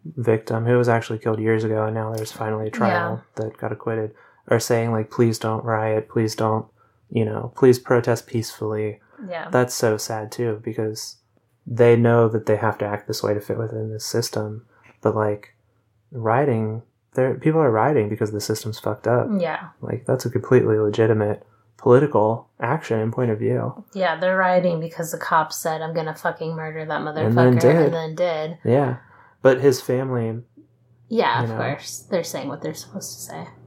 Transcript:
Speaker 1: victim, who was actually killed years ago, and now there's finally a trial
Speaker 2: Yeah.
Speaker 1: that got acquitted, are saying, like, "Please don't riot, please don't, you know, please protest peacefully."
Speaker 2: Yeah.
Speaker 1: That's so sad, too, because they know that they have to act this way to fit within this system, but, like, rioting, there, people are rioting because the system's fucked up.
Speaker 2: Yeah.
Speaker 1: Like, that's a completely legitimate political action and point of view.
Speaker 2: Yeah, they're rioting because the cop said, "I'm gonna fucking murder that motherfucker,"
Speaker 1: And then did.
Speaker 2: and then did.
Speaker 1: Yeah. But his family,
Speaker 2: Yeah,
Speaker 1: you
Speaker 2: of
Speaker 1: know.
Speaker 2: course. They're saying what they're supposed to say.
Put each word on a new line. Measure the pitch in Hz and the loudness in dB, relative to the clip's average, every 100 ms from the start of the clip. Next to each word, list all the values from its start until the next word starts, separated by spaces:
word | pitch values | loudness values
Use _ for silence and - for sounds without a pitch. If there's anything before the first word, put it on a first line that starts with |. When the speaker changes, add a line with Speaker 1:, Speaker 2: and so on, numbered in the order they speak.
| 160 143 | -14 -4
Speaker 1:
victim, | 117 110 - 113 117 | 0 0 0 -4 2
who | 123 | 2
was | 120 | 4
actually | 113 - 110 | 2 0 -6
killed | 120 110 | -2 -2
years | 110 110 | 0 0
ago, | 110 110 107 | 0 -2 -2
and | 110 | -4
now | 110 | -4
there's | 110 110 | -6 -8
finally | - 110 107 110 | -8 -6 -4 -6
a | |
trial | 226 202 175 170 - _ - | -2 0 0 -2 -8 _ -10
Speaker 2:
Yeah. | 110 | -10
Speaker 1:
that | - | -6
got | 110 | -8
acquitted, | 110 - 113 107 - - _ - | -6 -6 -4 -6 -10 -20 _ 0
are | 117 | 0
saying, | - 120 113 | 2 0 2
like, | 113 107 | -2 -2
"Please | - 117 110 | 2 2 2
don't | 110 110 | -4 -4
riot, | 120 110 110 110 110 | -2 -2 0 -2 -2
please | 117 110 - | -2 -2 0
don't, | 110 110 113 _ _ _ _ | 0 0 -4 _ _ _ _
you | 117 | -2
know, | 107 107 120 - | -2 -4 -8 4
please | 131 123 | 6 6
protest | - 123 117 117 - | 4 2 2 -2 -2
peacefully." | 117 110 - 107 107 107 107 _ - 208 | -6 -6 -8 -6 -4 -4 -8 _ -18 -12
Speaker 2:
Yeah. | 170 160 | -12 0
Speaker 1:
That's | 131 123 | 0 2
so | - 117 107 | 0 0 0
sad, | - 110 107 | -4 -8 -8
too, | - 120 107 | -6 -4 -4
because | 113 107 110 110 - - _ _ _ _ - | -6 -4 -4 -6 -12 -18 _ _ _ _ -10
they | 117 120 117 | 4 6 8
know | 117 117 113 | 6 6 4
that | 110 110 | 2 0
they | 107 | 0
have | 110 - | 0 -2
to | 104 | -4
act | 104 - | -6 -6
this | 110 | -4
way | 104 | -2
to | 104 | -2
fit | - 113 | -4 -6
within | 113 113 110 | -4 -6 -8
this | 110 - | -8 -4
system, | 117 117 - 107 107 - _ - _ | -2 -2 -4 -6 -8 -16 _ -20 _
but, | 110 107 | 0 2
like, | 107 104 - _ _ _ _ _ _ | 0 -2 -10 _ _ _ _ _ _
rioting, | 127 113 117 147 113 110 110 - _ _ | -4 0 2 2 0 -2 -6 -12 _ _
there, | - 131 123 | -2 0 0
people | 156 160 | 0 2
are | 143 | 4
rioting | 110 123 147 104 | 4 4 2 0
because | 107 107 | -2 -4
the | 107 | -4
system's | - 107 110 110 | -4 -4 -6 -6
fucked | 107 107 110 | -6 -4 0
up. | 123 240 202 | 0 2 -2
Speaker 2:
Yeah. | 165 156 165 _ | -2 -6 -10 _
Speaker 1:
Like, | - - - | -8 -6 -2
that's | 127 123 | -2 -2
a | |
completely | 117 113 127 113 107 | -4 4 4 6 2
legitimate | 107 107 113 110 104 104 - _ _ _ | 2 2 2 4 0 -2 -10 _ _ _
political | - 123 147 117 107 113 - _ | 4 6 6 2 2 0 -6 _
action | 117 156 - 113 | -4 -4 -2 -2
and | 110 | -2
point | 113 123 | 0 -2
of | 110 | 0
view. | 110 123 117 - 202 | 0 -2 -4 -8 -14
Speaker 2:
Yeah, | 202 180 160 | -2 -2 0
they're | 180 185 | 0 2
rioting | 185 185 175 165 | 2 4 2 -2
because | 165 - 165 | -6 -8 -8
the | 165 | -6
cop | - 165 156 | 0 0 0
said, | - 165 156 | -4 -4 -4
"I'm | 160 | -4
gonna | 165 156 156 | -4 -4 -4
fucking | 175 160 160 160 | -6 -4 -8 -6
murder | 156 156 156 | -8 -8 -6
that | 151 | -6
motherfucker," | 151 151 113 | -4 -2 2
Speaker 1:
And | 120 | 4
then | 127 120 | 6 6
did. | 123 165 | 6 6
Speaker 2:
and | 143 | 4
then | 165 160 160 | 0 -6 -2
did. | 180 156 156 170 | -2 -2 -6 -6
Speaker 1:
Yeah. | 110 127 135 123 - - - _ | 2 2 2 -4 -12 -20 -20 _
But | 131 127 | 4 6
his | 139 127 | 4 4
family, | - 127 131 123 113 113 120 - - _ _ _ _ | 0 -2 0 -2 -2 -6 -12 -20 -20 _ _ _ _
Speaker 2:
Yeah, | 226 160 117 | 0 2 0
Speaker 1:
you | |
Speaker 2:
of | 117 | -2
Speaker 1:
know. | 110 | -2
Speaker 2:
course. | 117 143 - - - | -4 -6 -10 -16 -4
They're | 185 | -4
saying | 165 151 135 | -4 -8 -8
what | - | -8
they're | 156 | -10
supposed | 156 - 190 - - | -10 -12 -12 -12 -14
to | |
say. | - 160 170 - | -14 -14 -14 -18